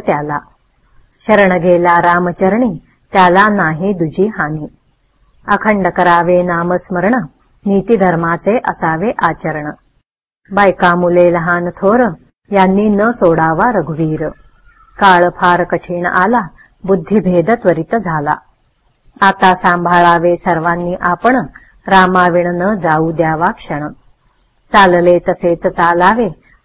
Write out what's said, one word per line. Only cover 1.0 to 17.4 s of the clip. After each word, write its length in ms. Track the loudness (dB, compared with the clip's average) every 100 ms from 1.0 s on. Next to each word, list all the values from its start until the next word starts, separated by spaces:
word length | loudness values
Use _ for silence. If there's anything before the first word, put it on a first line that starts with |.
| _ _
शरण 320 | 0 2 2
गेला 500 | 2 2 2 4 2
रामचरणी, 800 | 2 0 -2 -2 0 0 -2 -4 -14 _ _
त्याला 340 | 2 4 4 2
नाही 460 | 2 -2 -2 -4
दुजी 340 | -4 -4 -2 -4
हानी. 400 | -2 -8 -8 -12 -18 _ _ _ _ _ _ -4
अखंड 400 | -2 0 0 -2
करावे 560 | 0 2 2 2 0
नामस्मरण, 720 | 0 -2 -2 -4 -4 -4 -2 -2 -4 _ _ _ -2
नीती 280 | -2 0 2
धर्माचे 600 | 2 0 -2 -2 -2 -2
असावे 540 | -4 -4 -4 -2 -4 -2
आचरण. 520 | -4 -4 -8 -8 -10 -14 _ _ _ _ _ _ _
बायका 440 | 0 0 2 0 2
मुले 380 | 2 4 2
लहान 360 | 2 -2 -2 -4 -4
थोर, 260 | 0 2 0 -4 _ _ _
यांनी 380 | 0 2 2 0
न 200 | 0 0
सोडावा 600 | 0 2 2 0 0 0
रघुवीर. 580 | -2 -4 -4 -4 -4 -8 -10 _ _ _ _ _ 0
काळ 300 | 2 4 2 0
फार 280 | 0 0
कठीण 420 | -2 -6 -6 -6 -4
आला, 360 | -2 0 -2 -4 -14 _ _
बुद्धिभेद 680 | -4 -4 0 -2 0 0